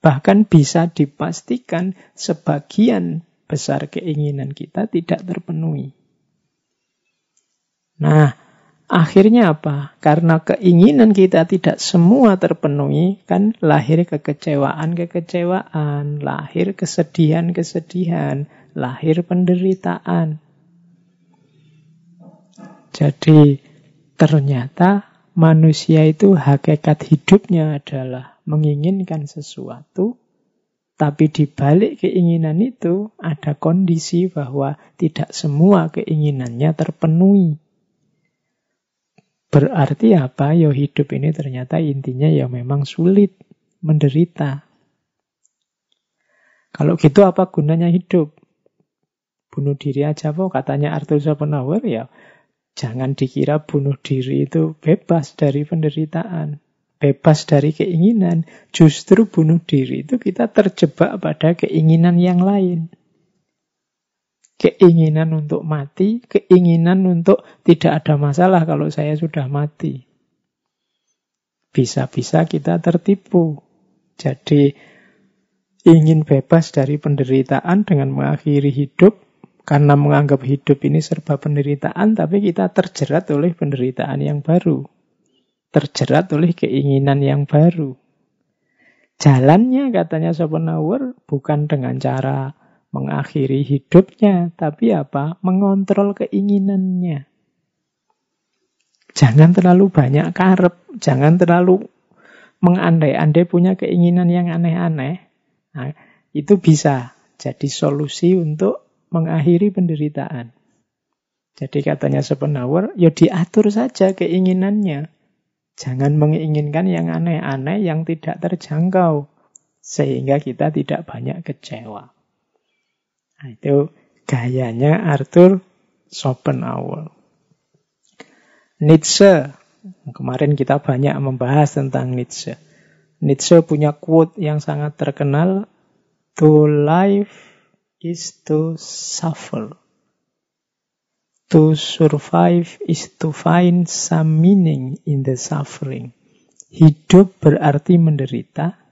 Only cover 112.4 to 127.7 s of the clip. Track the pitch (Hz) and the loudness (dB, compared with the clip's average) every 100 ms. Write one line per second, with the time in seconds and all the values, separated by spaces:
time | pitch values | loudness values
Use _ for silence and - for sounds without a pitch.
112.4 | 147 139 123 165 220 320 170 160 165 170 | -4 -4 -2 -2 -4 2 0 4 0 0
113.4 | 175 214 208 208 247 - 190 190 170 180 | -2 0 0 0 -6 0 -2 0 -2 0
114.4 | 185 185 190 208 190 143 156 _ _ _ | 0 0 -2 -2 -4 -6 -10 _ _ _
115.4 | _ _ _ - - 127 139 151 151 160 | _ _ _ -14 -10 -2 0 2 2 0
116.4 | 156 151 147 156 190 170 165 160 170 156 | -2 -4 -4 -4 -2 -2 -4 -4 -4 -4
117.4 | 143 135 135 196 180 156 160 165 - - | -6 -6 -6 -4 -4 -4 -6 -8 -8 -8
118.4 | 170 180 - 156 180 185 170 151 143 _ | -8 -8 -8 -4 -2 0 0 -2 -8 _
119.4 | _ _ _ _ - - 139 127 131 143 | _ _ _ _ -12 -6 -4 -4 -2 -2
120.4 | 135 123 151 151 139 151 165 117 127 170 | -2 -4 -4 -2 -4 -8 -10 -12 -10 -10
121.4 | - - - 110 117 101 - _ _ _ | -12 -14 -16 -18 -16 -18 -20 _ _ _
122.4 | _ _ _ _ _ _ _ _ _ _ | _ _ _ _ _ _ _ _ _ _
123.4 | 139 110 143 143 147 _ _ _ - 131 | -20 -10 -2 0 -2 _ _ _ -6 -4
124.4 | 120 127 123 113 143 165 185 143 135 175 | -2 -4 -4 -2 0 2 0 -4 0 6
125.4 | 180 190 _ _ _ _ _ - 139 127 | 6 4 _ _ _ _ _ -8 -6 -4
126.4 | 147 131 113 - - - 156 _ _ _ | -6 -6 -6 -8 -10 -12 -14 _ _ _
127.4 | _ _ _ | _ _ _